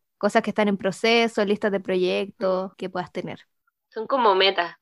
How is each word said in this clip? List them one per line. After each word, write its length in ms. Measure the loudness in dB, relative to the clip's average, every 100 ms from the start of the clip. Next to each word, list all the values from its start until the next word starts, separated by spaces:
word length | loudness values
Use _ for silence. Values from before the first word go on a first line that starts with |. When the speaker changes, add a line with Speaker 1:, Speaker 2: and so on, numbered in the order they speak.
| _ _
Speaker 1:
cosas 240 | 0 0
que 80 | 0
están 180 | 0 0
en 80 | 0
proceso, 680 | -4 -2 2 2 2 0
listas 280 | -2 -2 -2
de 80 | -2
proyectos 920 | -2 -2 0 -2 -6 -4 -2 -2 -4 -10
que 140 | -8
puedas 220 | -8 -8
tener. 280 | -10 -10 -14 _ _ _ _ _
Speaker 2:
Son 160 | -12 -4
como 280 | 2 4
metas. 420 | 4 4 2 -4 -10